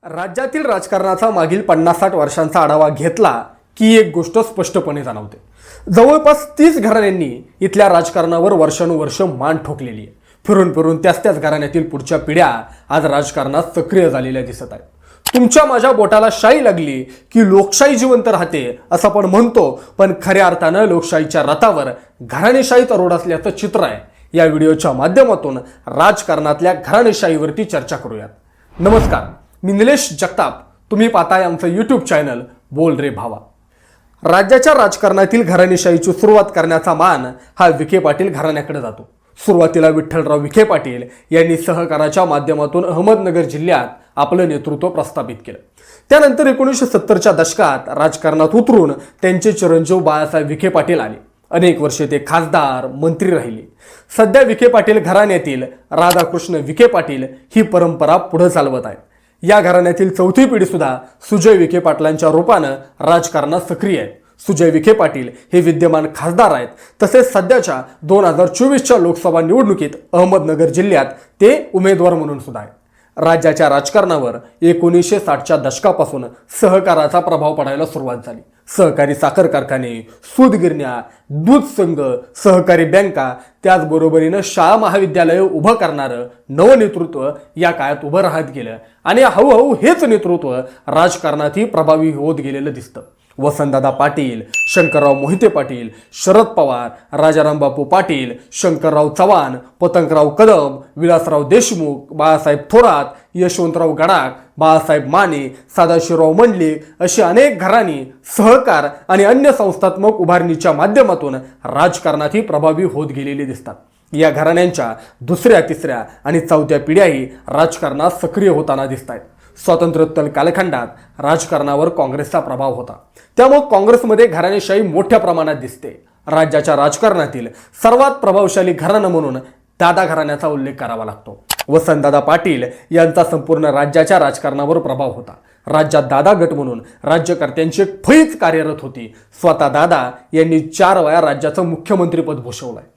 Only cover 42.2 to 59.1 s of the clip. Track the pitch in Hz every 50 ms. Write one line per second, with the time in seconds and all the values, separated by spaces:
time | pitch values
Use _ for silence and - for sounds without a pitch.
42.2 | 185 170 147 143 139 135 156 151 147 147 151 180 180 180 170 160 170 208 220 202
43.2 | 196 185 165 170 160 - - 151 156 180 175 135 120 - - - _ _ _ -
44.2 | 143 143 - 180 185 165 151 139 - 156 147 131 185 185 180 156 147 - - 160
45.2 | 135 117 117 104 - - 101 - _ _ _ _ _ _ - _ _ _ 277 302
46.2 | 302 277 247 226 302 269 262 262 269 262 269 - 262 247 - 262 - - 214 202
47.2 | - 220 185 151 160 160 - - 208 156 139 131 - - 139 139 147 160 160 -
48.2 | - 160 151 156 156 160 - 226 226 - 262 220 170 147 139 - - - _ _
49.2 | - 185 185 180 170 220 208 - 190 175 165 165 165 143 185 185 160 156 151 151
50.2 | 156 151 - 160 151 143 151 151 - 190 185 170 147 160 175 160 117 107 110 -
51.2 | - _ _ _ _ _ - 170 175 180 160 - 147 147 - - 156 135 143 143
52.2 | 143 - 165 170 170 156 147 170 151 139 131 127 127 127 127 135 151 165 160 165
53.2 | 202 190 180 151 - 120 110 110 - - _ _ _ - - - _ _ - -
54.2 | 220 208 190 269 269 226 220 214 247 240 247 226 190 - 214 214 151 160 190 196
55.2 | 208 208 190 170 - 147 135 127 127 127 - - _ _ 139 151 170 175 - 180
56.2 | 165 165 - 170 - - 175 160 143 131 156 - 240 240 240 180 - - 143 131
57.2 | 131 135 - - _ _ - 220 220 214 - 180 175 170 165 - - 147 165 180
58.2 | 180 - - 165 175 180 175 170 143 135 131 127 123 110 98 - _ _